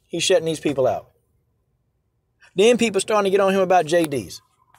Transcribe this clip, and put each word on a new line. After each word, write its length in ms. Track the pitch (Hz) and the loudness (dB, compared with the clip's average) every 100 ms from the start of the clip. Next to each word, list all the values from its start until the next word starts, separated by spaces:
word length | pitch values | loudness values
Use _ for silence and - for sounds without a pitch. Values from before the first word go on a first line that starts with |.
| _ | _
he's 160 | 170 | -6
shutting 220 | - 180 160 | 0 0 0
these 140 | 151 | -4
people 260 | 160 135 127 | -4 0 0
out. 260 | 90 - _ _ _ _ _ _ _ _ _ _ _ _ _ _ 175 | -2 -8 _ _ _ _ _ _ _ _ _ _ _ _ _ _ 2
Then 220 | 220 240 | 2 2
people 240 | 233 196 | 0 -2
starting 300 | - 214 196 | -2 -2 0
to 40 | 196 | 2
get 60 | |
on 120 | 196 | 2
him 60 | 196 | 0
about 260 | 180 185 156 | 2 2 2
J 200 | 175 160 | 0 0
Ds. 360 | 139 85 - _ _ _ | -4 -8 -16 _ _ _